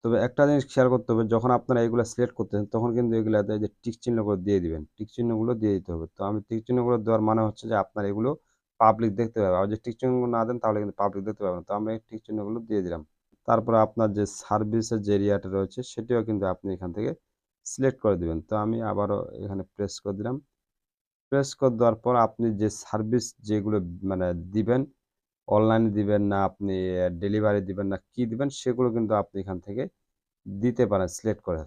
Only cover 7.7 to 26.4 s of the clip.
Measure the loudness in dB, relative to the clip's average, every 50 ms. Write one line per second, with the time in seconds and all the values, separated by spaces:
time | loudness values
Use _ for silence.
7.7 | 0 0 0 -2 _ -4 -4 -2 -2 0 -2 -2 -2 -4 _ _ _ _ _ _
8.7 | _ _ 6 6 6 4 0 -2 0 0 -2 -2 _ 0 2 2 4 2 2 0
9.7 | -2 -6 _ -10 -8 _ -2 0 0 0 0 0 0 0 0 0 -2 -2 0 0
10.7 | 0 0 -2 -4 -2 -2 -2 -2 -2 -4 -6 -6 -6 _ -4 -4 -4 -4 -6 -6
11.7 | -6 -4 -4 -4 -6 -8 _ _ -16 -16 _ -8 -8 -8 -6 -6 -8 -10 -6 -2
12.7 | -2 -2 -2 -2 -6 -8 -10 _ _ _ _ _ _ _ _ 0 0 2 2 2
13.7 | 4 4 4 2 2 0 0 0 2 0 -2 -2 -4 -14 -4 -2 0 0 0 0
14.7 | 0 -2 0 0 -4 -2 2 2 2 2 4 2 0 0 -2 -4 -2 -2 -2 -2
15.7 | -6 -10 -12 -8 -10 -10 -2 0 0 0 0 0 -2 0 0 -2 -2 -2 -4 -6
16.7 | -6 -6 -6 -8 -6 -4 -4 -4 -6 _ _ _ _ _ _ _ _ _ _ -14
17.7 | -4 0 0 0 0 2 2 2 2 2 0 -2 -4 -4 -4 _ -4 -2 0 -2
18.7 | -2 -2 -2 -2 -2 -2 0 0 -2 -4 -4 -8 -10 -10 -8 -8 -6 -8 -8 _
19.7 | _ -6 -6 -6 -6 -8 _ -8 -6 -6 -6 -6 -6 -8 _ _ _ _ _ _
20.7 | _ _ _ _ _ _ _ _ _ _ _ _ 0 0 0 -2 -2 _ 2 2
21.7 | 4 6 4 4 4 2 0 2 4 4 4 2 2 -2 0 0 0 2 0 0
22.7 | -2 -4 -8 -6 -4 -4 0 2 0 0 0 -2 -14 _ -4 -2 -2 0 0 0
23.7 | 0 0 -2 -4 -8 -6 -4 -4 -2 0 0 -2 -2 -4 -8 -4 -2 -2 0 2
24.7 | 0 0 0 -4 _ _ _ _ _ _ _ _ _ _ _ 2 2 4 4 4
25.7 | 4 4 4 2 2 0 2 2 2 2 2 2 2 2